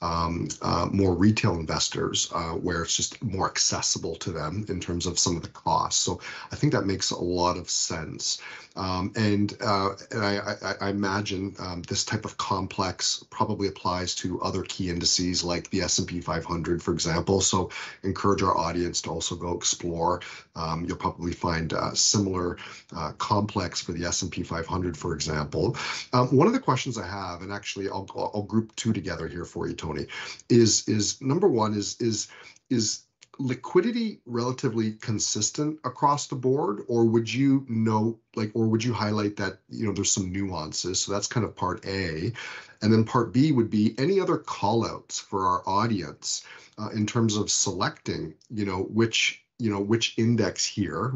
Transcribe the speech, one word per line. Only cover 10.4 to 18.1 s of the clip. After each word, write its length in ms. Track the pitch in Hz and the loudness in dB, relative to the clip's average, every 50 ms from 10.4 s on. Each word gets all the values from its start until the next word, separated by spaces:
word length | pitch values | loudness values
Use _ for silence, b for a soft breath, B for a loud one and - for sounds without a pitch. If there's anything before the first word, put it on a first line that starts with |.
| 101 104 104 - 98 | -2 -4 -6 -4 -4
I, 100 | 98 98 - 98 | -6 -4 -2 -2
I 40 | 98 | -2
imagine, 640 | 98 101 101 95 95 104 104 104 98 92 95 101 92 - | 0 0 0 0 0 0 -2 -2 -4 -4 -4 -6 -6 -8
um, 220 | 92 92 90 87 | -8 -8 -6 -8
this 220 | 87 - 98 - - | -6 -4 -4 -2 -2
type 200 | - 120 - - | -2 -2 -2 -4
of 120 | 104 - | -6 -6
complex 880 | - - 98 98 95 98 92 - - 95 90 90 - - - - - - _ | -6 -4 -2 -2 -2 -2 -4 -2 -2 -2 -2 -2 -2 -2 -2 -2 -4 -8 _
probably 380 | - - 113 107 104 90 98 92 | -4 -4 -2 -2 0 -2 -2 -2
applies 480 | 92 - - 92 87 90 90 85 - | -2 -4 -4 -2 -2 -2 -2 -4 -4
to 260 | - - 92 90 85 | -4 -4 -4 -4 -2
other 200 | 87 92 92 92 | -2 -2 -2 -4
key 280 | 87 - - - 95 90 | -4 -6 -6 -4 -4 -2
indices 540 | 85 85 85 - - - 90 90 90 - 87 | -2 0 0 2 2 2 2 0 0 0 0
like 260 | 87 87 - - - | -2 -2 -4 -4 -4
the 120 | - 92 | -2 -2
S 180 | 87 82 - - | 0 0 0 0
and 80 | 87 - | 0 -2
P 120 | 90 87 | -4 -6
five 240 | 82 87 85 85 80 | -4 -4 -4 -4 -4
hundred, 380 | - 87 85 78 87 87 80 | -4 -4 -4 -2 -2 -2 -2
for 100 | - 98 | 0 -2
example. 500 | 85 78 - 85 80 87 87 - 98 95 | -2 0 0 0 0 0 2 2 2 4
So 280 | 95 - - 95 87 B B B B B B B | 4 2 2 0 0 B B B B B B B
encourage 400 | - 95 | -4 -4